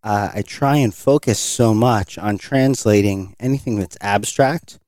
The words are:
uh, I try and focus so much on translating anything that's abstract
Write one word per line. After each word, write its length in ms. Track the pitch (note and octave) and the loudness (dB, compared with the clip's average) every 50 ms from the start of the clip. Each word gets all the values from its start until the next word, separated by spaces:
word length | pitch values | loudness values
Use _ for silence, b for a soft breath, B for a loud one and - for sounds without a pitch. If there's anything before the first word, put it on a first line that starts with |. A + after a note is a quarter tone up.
| - | -2
uh, 280 | A2 G#2 G#2 G2+ - - | -2 -2 -2 -2 -4 -6
I 80 | G#2 | -8
try 360 | G2+ - - - C#3+ C#3 C#3+ | -8 -8 -4 -2 0 2 4
and 160 | D3 C3+ G#2+ - | 4 2 0 -2
focus 460 | - - C3+ C#3+ D3+ - C3 G#2+ - | -2 0 2 2 2 2 0 -2 -2
so 360 | - - - - A#2+ A2+ A2 | -2 -6 0 2 2 2 4
much 420 | G#2+ A#2+ B2+ A#2 G#2 F#2 - - | 4 2 2 2 0 -2 -6 -10
on 220 | - G2+ G#2+ G#2 F#2 | -8 -6 -6 -6 -6
translating 960 | - - C#3 C3+ C3 C3+ C3 - - A2 G#2 G#2 G2+ G#2 G2 G2 F#2+ F#2+ G2+ _ | -6 -4 0 0 2 2 0 0 2 2 4 4 4 2 -2 -4 -10 -14 -14 _
anything 380 | A#2+ B2+ C#3 C#3 - C3 A2+ | -4 -4 -4 -4 -4 -4 -4
that's 200 | G#2 F#2 - - - | -4 -4 -6 -10 -10
abstract 800 | - G2+ G2+ G#2 G2+ - - - C3+ C3 D#3 E3+ - - - - _ | -4 -2 -2 -2 -2 -4 0 0 0 0 0 -6 -10 -14 -20 -20 _